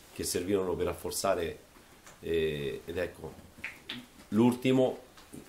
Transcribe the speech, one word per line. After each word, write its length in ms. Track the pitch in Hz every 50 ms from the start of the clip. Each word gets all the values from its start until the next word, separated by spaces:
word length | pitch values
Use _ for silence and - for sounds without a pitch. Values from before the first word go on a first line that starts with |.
| - - -
che 100 | - 87
servivano 500 | - - 95 87 92 101 95 95 90 85
per 140 | 82 90 85
rafforzare, 720 | 80 - - 90 90 - - 98 95 87 82 80 - - - - - - - - - - - - - -
eh, 600 | - 82 82 82 80 78 73 71 71 69 - - -
ed 140 | - 85 90
ecco, 360 | 87 85 - - - 78 - - - - - - - - - - - - - - - - - - - -
l'ultimo 680 | 101 107 120 123 120 - - 127 127 135 131 120 - - - - - - - - - - -